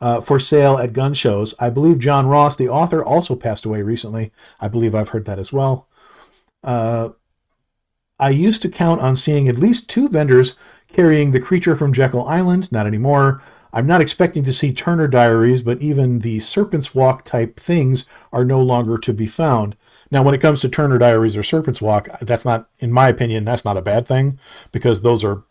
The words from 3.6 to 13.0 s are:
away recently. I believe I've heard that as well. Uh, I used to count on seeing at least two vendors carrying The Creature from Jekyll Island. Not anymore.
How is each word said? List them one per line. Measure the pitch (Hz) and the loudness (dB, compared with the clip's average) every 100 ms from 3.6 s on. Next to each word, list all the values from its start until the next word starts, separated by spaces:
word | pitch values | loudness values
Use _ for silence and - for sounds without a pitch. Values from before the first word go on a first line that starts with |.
| 107 | -6
away | 107 | -4
recently. | 101 113 107 113 107 _ - _ | -4 -4 -6 -8 -8 _ -20 _
I | 104 | -6
believe | 117 113 | -2 0
I've | 107 107 | 0 -4
heard | 110 104 | -6 -6
that | 98 | -8
as | 95 | -6
well. | 135 135 131 - _ _ - _ _ _ _ | -2 -2 -2 -8 _ _ -20 _ _ _ _
Uh, | - 120 113 117 113 - _ _ _ _ _ _ _ _ _ - | -6 -4 -2 -4 -6 -10 _ _ _ _ _ _ _ _ _ -4
I | 139 | 0
used | 139 190 220 | 2 2 0
to | 175 | -4
count | - 170 165 | -2 0 0
on | 131 131 | 0 0
seeing | - 147 135 | 0 0 0
at | 120 | 2
least | 196 240 - | 2 0 -2
two | - 277 | -2 0
vendors | 160 147 127 127 - - - _ | 0 4 4 4 -2 -18 -20 _
carrying | - 170 151 147 | 2 4 4 2
The | 131 | 0
Creature | - 185 175 151 | 0 0 0 0
from | 147 | 0
Jekyll | 131 131 123 123 | 0 0 -2 -2
Island. | 165 180 180 185 | -2 0 0 -2
Not | 117 104 | -4 -2
anymore. | 107 | -2